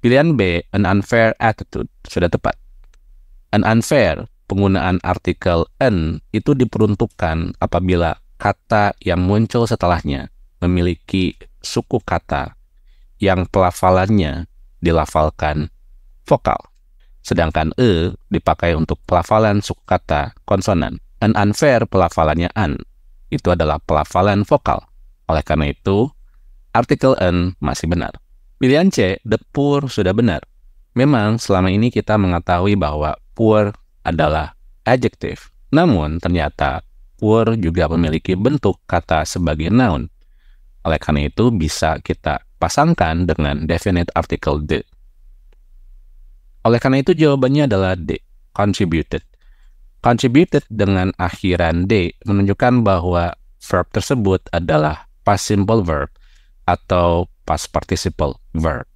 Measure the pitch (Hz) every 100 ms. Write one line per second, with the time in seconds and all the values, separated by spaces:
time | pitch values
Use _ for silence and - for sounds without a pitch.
0 | 117 127 160 143 95 85 - 98 92 101
1 | - 117 113 - 117 - - - - _
2 | - - 87 - - - - - - -
3 | _ - - - _ 104 107 113 - 147
4 | 98 76 - _ _ 98 98 95 87 92
5 | 90 90 - 85 95 85 82 _ 135 95
6 | 80 78 - 107 - 139 120 - 107 101
7 | - - 85 80 87 - - 85 90 87
8 | 82 - _ - 104 - _ 107 101 -
9 | - 87 90 104 110 123 117 113 87 87
10 | - 69 - - - _ 87 90 87 85
11 | - 95 90 - - - - - - 113
12 | - 85 _ 69 69 - _ _ _ _
13 | - _ 98 92 87 101 90 - 90 92
14 | 95 107 78 69 85 - - - 85 82
15 | 76 80 76 - 78 76 76 - - -
16 | - - - 147 - - - _ _ _
17 | _ - - 85 80 80 80 - 123 85
18 | 87 - - 78 - 80 87 78 80 -
19 | - 87 87 107 110 101 - - - -
20 | - 76 71 - - 101 104 92 67 -
21 | - - 107 104 101 104 151 123 110 95
22 | 85 - 80 76 87 - 80 69 - _
23 | - - - 143 - 87 78 76 - 76
24 | 73 90 98 101 107 147 - - - -
25 | - _ - 80 - 78 73 69 - 98
26 | 135 - - - - - _ 113 - 147
27 | 131 135 90 87 90 - 76 - - 85
28 | - - _ - _ _ 131 143 190 170
29 | 95 95 113 110 _ - 143 143 139 -
30 | 92 101 117 78 - _ - - _ -
31 | 139 131 104 113 - 98 92 98 120 117
32 | - 107 92 85 - 87 98 101 78 76
33 | 76 - - - 113 107 104 - _ _
34 | - 87 76 78 78 - - - - 127
35 | 123 - - - - _ - 147 170 101
36 | 76 80 85 87 73 - 71 64 - -
37 | - _ 107 113 113 113 82 85 78 82
38 | 82 80 - 90 113 147 101 - _ 90
39 | - 80 80 - 87 78 80 113 131 76
40 | 58 _ _ - _ - - - 82 78
41 | - 73 73 - 120 113 78 - 80 78
42 | - - 78 - - _ 175 - 156 170
43 | 82 82 87 - 73 73 78 85 - 90
44 | 85 - - - - 73 76 78 - _
45 | - _ - - - - - - - -
46 | - - - - - - 113 117 131 135
47 | 139 170 156 139 127 143 147 98 95 92
48 | 80 - _ - _ - 101 95 92 80
49 | - - - _ - - - - - _
50 | 120 120 131 127 175 143 - 107 101 95
51 | 92 - 90 - 98 87 82 82 95 107
52 | 85 - - 101 98 98 123 123 107 92
53 | 87 87 87 - - _ - 92 90 -
54 | - 135 98 92 - 85 87 156 151 78
55 | - _ - 101 - 104 98 113 87 76
56 | 69 - - - _ _ - 87 - 90
57 | 87 85 90 _ - 80 - - - 85
58 | 92 - 73 - - 80 80 64 -